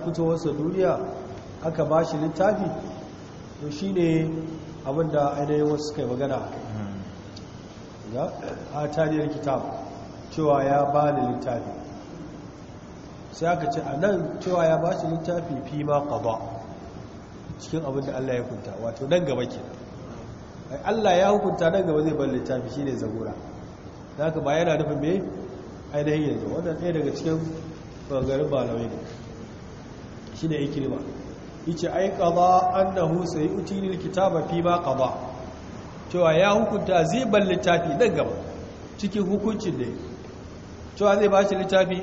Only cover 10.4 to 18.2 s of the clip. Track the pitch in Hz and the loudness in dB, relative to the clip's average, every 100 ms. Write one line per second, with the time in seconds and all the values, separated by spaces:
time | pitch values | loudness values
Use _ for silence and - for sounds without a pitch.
10.4 | 151 139 135 143 143 147 147 143 123 117 | 4 6 6 4 6 6 4 4 0 0
11.4 | 127 120 - - - - - - 147 - | -2 -4 -6 -10 -12 -14 -14 -14 -14 -14
12.4 | - - - - - - - - - - | -14 -16 -16 -16 -16 -16 -16 -16 -16 -2
13.4 | 165 170 - 156 - 147 202 185 151 - | 2 2 0 -2 -4 0 2 2 0 -4
14.4 | 180 175 160 160 170 - 165 160 - 175 | 0 4 6 4 2 0 -2 -2 -2 -2
15.4 | 160 131 - 147 147 143 143 113 113 110 | -2 -6 -4 -4 2 2 2 0 0 -2
16.4 | - - - - - - - - - - | -6 -10 -12 -14 -14 -14 -14 -14 -16 -16
17.4 | - - - 156 143 135 139 127 | -14 -12 -6 -4 -2 -2 -2 -4